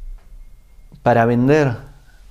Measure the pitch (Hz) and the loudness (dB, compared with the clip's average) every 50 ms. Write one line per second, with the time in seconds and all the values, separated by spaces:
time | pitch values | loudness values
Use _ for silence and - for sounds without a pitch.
0 | - - - - - - - - - - - - - - - - - - - - | -18 -18 -18 -18 -20 -20 -20 -20 -20 -20 -20 -20 -20 -20 -20 -20 -20 -20 -14 -4
1 | - 123 117 117 113 117 120 120 123 135 151 156 143 131 107 - - - - - | -2 0 2 2 2 2 2 2 2 2 2 2 2 0 -2 -6 -10 -18 -20 -20
2 | - - - - - - | -20 -20 -20 -20 -20 -20